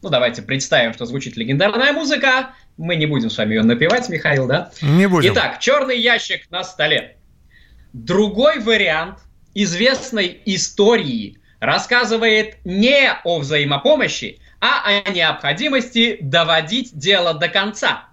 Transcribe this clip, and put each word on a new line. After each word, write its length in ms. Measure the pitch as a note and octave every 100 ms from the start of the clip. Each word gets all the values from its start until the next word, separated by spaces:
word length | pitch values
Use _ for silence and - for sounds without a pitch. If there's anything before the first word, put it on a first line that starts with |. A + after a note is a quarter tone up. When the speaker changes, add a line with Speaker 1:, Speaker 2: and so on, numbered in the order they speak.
Speaker 1:
Ну, 80 | G3
давайте 320 | C3 B2 A#2
представим, 520 | G#2 C3+ - D#3 A#2
что 120 | A2+ A#2+
звучит 300 | C3+ C3+ -
легендарная 540 | A2+ C#3 G3 A3 C4+
музыка. 580 | D4 C#4+ C#4+ C4+ C4 C4 - - -
Мы 180 | E3 E3+
не 100 | D3+
будем 240 | C#3+ A2+
с 80 | -
вами 180 | G#2+ A2
ее 80 |
напевать, 460 | A2+ A#2+ D#3 A#3+ A#3+
Михаил, 380 | E3 D#3 C#3+ B2+
да? 240 | D3+ F3 -
Speaker 2:
Не 260 | D3 D#3+ G3
будем. 260 | F3+ D3+
Speaker 1:
Итак, 260 | G#3 D#3 -
"Черный 400 | - C#4+ C4 B3
ящик" 500 | A#3 A#3 - F3 -
на 140 | F3
столе. 540 | - - D#3 C#3 - - _ _ _ _ _ - -
Другой 680 | B2+ A2+ F#3+ G#3 F#3 C#4+ D#4
вариант 600 | G#3+ A3 F#3 D#3 E3+ G3 - _ _
известной 880 | - G3+ F3 A#3+ C4 - A3 F3+ - -
истории 960 | F#3 - - G3+ A#3 D#3 A#2 G2+ - _ _
рассказывает 960 | A2+ E3+ G3 B3 A3+ A3+ A3+ G#3+ G#3+ -
не 480 | F#3 F#3 A#3 C#4+ C4 -
о 160 | F3 E3+
взаимопомощи, 1000 | C#3 D3+ C#3+ C#3 B3 D4+ F#3+ - A2 - - _
а 400 | A#3 C#4 G3+ G3+ G3
о 60 |
необходимости 1040 | F#3 D#3+ D3+ C#3+ D#3 D4 C4+ A#3+ A#3 A#3 G#3+
доводить 760 | C#3+ E3 D#3+ D#3+ D#3 A#3 - D3+
дело 360 | D#3+ G3 F3
до 160 | D#3 E3+
конца. 560 | G3 G3+ G#3+ - - -